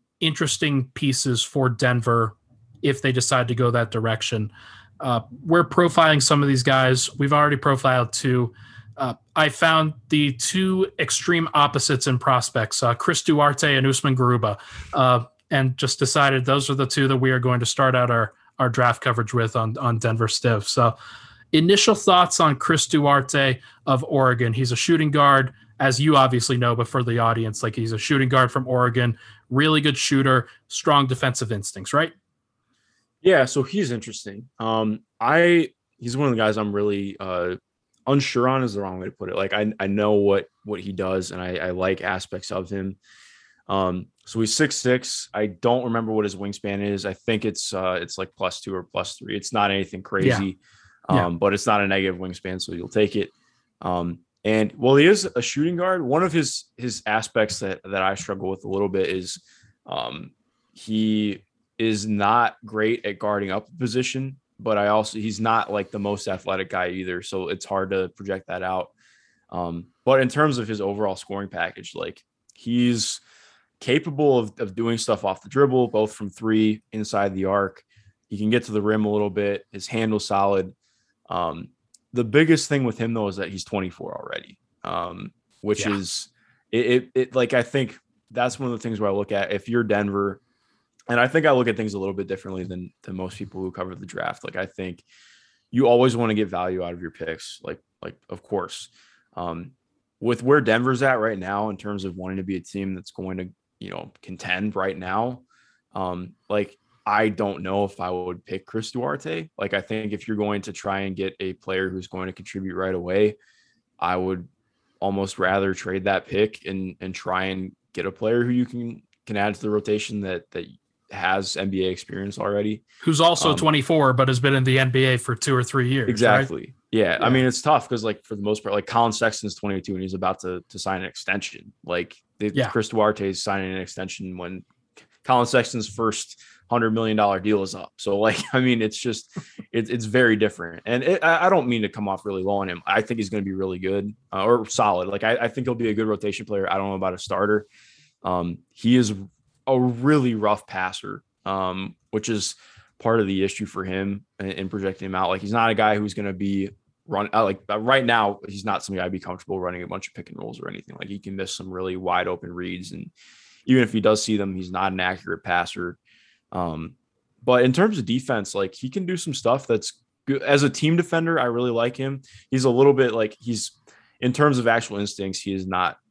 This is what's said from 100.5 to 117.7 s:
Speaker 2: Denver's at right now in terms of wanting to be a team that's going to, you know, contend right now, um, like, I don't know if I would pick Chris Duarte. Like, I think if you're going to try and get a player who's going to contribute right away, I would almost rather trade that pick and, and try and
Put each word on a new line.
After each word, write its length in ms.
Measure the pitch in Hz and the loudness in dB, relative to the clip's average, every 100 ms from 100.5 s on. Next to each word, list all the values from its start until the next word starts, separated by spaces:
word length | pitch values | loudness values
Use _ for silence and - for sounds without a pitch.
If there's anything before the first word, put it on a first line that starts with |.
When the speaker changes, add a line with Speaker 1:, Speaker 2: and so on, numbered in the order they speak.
| 147 | 4
Speaker 2:
Denver's 400 | 113 113 127 123 | 4 2 2 2
at 180 | 135 123 | 2 2
right 200 | 110 98 | 0 -4
now 300 | 92 101 107 | -6 -4 -4
in 60 | 101 | -6
terms 300 | 104 101 95 | -8 -8 -8
of 100 | 90 | -8
wanting 220 | 92 95 | -8 -8
to 60 | |
be 120 | 92 92 | -6 -8
a 60 | |
team 340 | - 98 98 92 | -6 -8 -8 -8
that's 160 | - | -12
going 260 | - 92 92 | -12 -10 -8
to, 100 | 92 _ _ _ | -10 _ _ _
you 100 | 98 | -14
know, 240 | 90 - _ | -12 -14 _
contend 560 | - 87 92 92 107 98 | -18 -12 -6 -2 -2 -2
right 200 | 95 92 | -4 -4
now, 440 | 92 101 120 127 _ _ _ _ _ | -4 -4 -4 -6 _ _ _ _ _
um, 420 | 95 92 90 90 _ - | -8 -6 -6 -12 _ -4
like, 300 | 104 101 _ _ _ 104 | -2 -4 _ _ _ -2
I 220 | 104 110 | 2 2
don't 360 | 98 101 76 | 0 -4 -4
know 200 | 92 101 | -4 -2
if 160 | 98 - | -2 -4
I 100 | 90 | -6
would 340 | 90 90 87 - | -6 -6 -10 -10
pick 200 | 95 - | -12 -8
Chris 260 | 110 110 | -8 -8
Duarte. 580 | 123 135 143 160 165 160 - | -6 -6 -6 -6 -10 -10 -8
Like, 160 | 101 | -4
I 80 | 98 | -4
think 320 | - 110 107 | -4 -6 -6
if 120 | 104 - | -8 -6
you're 120 | 104 | -2
going 240 | 104 101 | -2 -2
to 100 | 104 | -6
try 300 | 90 101 98 | -10 -6 -4
and 160 | 98 92 | -6 -6
get 180 | 95 - | -6 -6
a 100 | 95 | -10
player 380 | - - 95 95 | -10 -6 -4 -2
who's 180 | 90 87 | -6 -10
going 200 | 92 92 | -10 -10
to 40 | |
contribute 440 | - 95 98 95 90 | -12 -12 -10 -8 -4
right 200 | 95 92 | -4 -4
away, 400 | 90 98 107 107 _ _ _ _ _ - | -2 2 2 0 _ _ _ _ _ -6
I 160 | 87 90 | -2 0
would 320 | 92 90 85 _ _ _ _ - | -2 -4 -8 _ _ _ _ -6
almost 360 | 98 98 98 - | -2 -2 -4 -2
rather 360 | 92 98 98 | 0 2 0
trade 320 | 92 98 95 98 | -2 -6 -4 0
that 220 | 92 - | -2 -2
pick 380 | 98 107 - 90 | 0 0 -2 -10
and, 300 | 95 92 - | -8 -8 -10
and 120 | 92 | -12
try 320 | 92 92 92 95 | -10 -4 -2 -2
and 280 | 95 92 | -6 -8